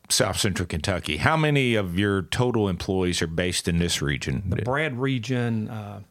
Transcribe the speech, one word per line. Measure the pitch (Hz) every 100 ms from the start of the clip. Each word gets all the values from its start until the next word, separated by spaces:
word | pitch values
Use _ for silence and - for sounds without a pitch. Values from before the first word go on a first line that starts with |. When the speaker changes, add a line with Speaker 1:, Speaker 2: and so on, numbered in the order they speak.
| -
Speaker 1:
South | - 107 90
Central | 107 90 90
Kentucky. | 82 82 87 73 73
How | - 160
many | 151 143 123 113
of | 95 87
your | 104 98
total | 85 - 123 117 101
employees | 87 - 95 90 85
are | 82
based | 82 90 87 -
in | 85
this | 85 -
region? | 71 69 71 65 95
Speaker 2:
The | -
Brad | 113 139 156 120
region, | 135 131 110 123 120 113 107
uh, | 110 101 101 104